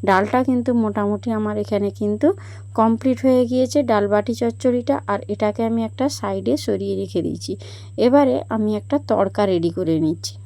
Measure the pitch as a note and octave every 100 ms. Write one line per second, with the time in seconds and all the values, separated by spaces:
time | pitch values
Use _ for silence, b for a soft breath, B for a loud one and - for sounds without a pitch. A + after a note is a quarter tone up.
0 | G3+ F#3+ G3+ B3+ B3+ B3 A#3+ A#3+ A3 G#3
1 | G3+ G#3 A3 A3 G#3+ G#3 G#3 G#3 G3+ G3
2 | G#3 G#3+ C#4+ G4+ B B B - A3+ A3+
3 | C4 B3 C4 B3+ A#3+ B3+ B3+ D4 B3+ G#3+
4 | G#3 G#3 G#3 A#3 A#3 A3+ C4 B3 A#3+ C#4
5 | - G3+ - G#3 G#3 G#3 A3+ A3+ A3 -
6 | C4+ - G3+ G3 G3 C#4+ - G3+ G3 G3
7 | G3 F#3 E3 E3 - F#3 B B B -
8 | A#3 C#4 C#4+ B3 - A3+ G#3+ G#3 G3+ D4
9 | - G#3+ G3 - G3+ F3+ E3+ E3 D#3+ D#3+
10 | D#3 E3 - -